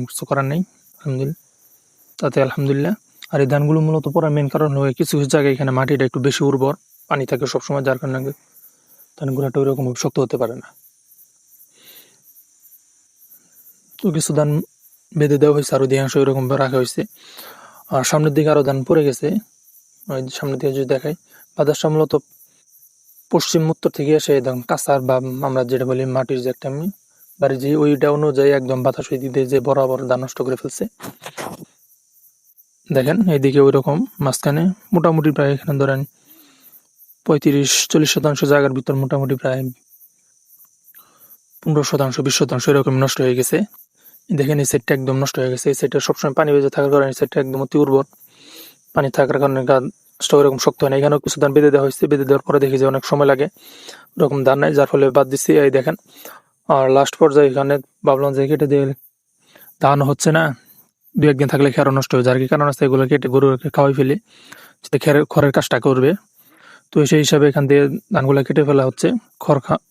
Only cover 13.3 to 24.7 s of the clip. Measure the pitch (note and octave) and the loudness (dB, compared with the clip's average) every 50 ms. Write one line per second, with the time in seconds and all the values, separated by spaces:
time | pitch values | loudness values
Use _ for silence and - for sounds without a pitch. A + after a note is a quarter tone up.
13.3 | _ - _ _ _ _ _ - - _ _ _ _ - - G3+ D#3 D#3+ - - | _ -20 _ _ _ _ _ -20 -20 _ _ _ _ -6 -4 -4 -2 -2 -2 -2
14.3 | D#3 C#3+ D3+ D3 D3 D#3 - - _ _ _ _ _ _ _ _ - D#3 D3 C#3+ | 0 0 0 0 -2 -4 -4 -8 _ _ _ _ _ _ _ _ -4 -2 0 0
15.3 | D3 C#3 D3+ D3 D3 D3 C#3 - D3+ C3 C3+ C3 C3 C3+ C3+ C3 - D3 C3+ C3+ | 2 2 2 0 0 -2 -2 -4 -2 -2 -2 0 -2 -2 -2 -2 -2 -2 0 0
16.3 | C3+ C3+ C3 B2 C#3 C3+ C3+ C3 B2+ B2+ B2+ A#2+ - - F#3 - _ _ _ - | -2 -2 -4 -4 -2 -2 -4 -2 -2 -4 -4 -4 -6 -8 -10 -10 _ _ _ -20
17.3 | - - - - - - - - - - - - - C#3 C3 - - D3+ D3+ D#3 | -20 -20 -20 -20 -20 -20 -20 -20 -20 -20 -12 -6 -4 -4 -2 -2 -2 0 0 0
18.3 | C#3+ D3+ D3+ D3+ D3+ D3 C#3 C#3+ C3+ C3+ C3 - E3 D#3+ D3+ C#3+ B2+ - - D3 | 0 0 0 2 2 2 2 0 -2 -4 -2 0 0 2 2 0 -2 -4 -4 -4
19.3 | F3 G#3+ - _ _ _ _ _ _ _ _ _ _ _ _ - C#3+ C3 C3 C3 | -4 -4 -6 _ _ _ _ _ _ _ _ _ _ _ _ -10 -8 -8 -8 -10
20.3 | - - - C#3 C3+ C3 D3+ C#3+ C3 C#3 C3+ B2+ C#3 C3 - D3+ D#3+ - _ _ | -10 -10 -8 -6 -6 -4 -4 -4 -4 -2 -2 -2 -2 -4 -4 -6 -10 -10 _ _
21.3 | _ - _ _ _ - D3+ C#3 D3+ - - D#3+ D3+ D#3 D#3 C#3+ - C#3+ - _ | _ -20 _ _ _ -2 0 0 0 0 0 0 0 0 0 0 0 -2 -4 _
22.3 | _ _ _ _ _ _ _ _ _ _ _ _ _ _ _ _ _ _ _ - | _ _ _ _ _ _ _ _ _ _ _ _ _ _ _ _ _ _ _ -4
23.3 | - E3+ - - - E3+ D#3+ D#3 D#3+ - - E3 - - D3 C#3+ D#3 D3+ - - | -2 -2 -2 0 -2 0 0 0 -2 -2 -4 -6 -4 -4 -2 0 0 0 2 2
24.3 | D3 C#3 B2 C3 B2+ B2+ A#2+ - | 0 0 0 -2 -4 -6 -6 -6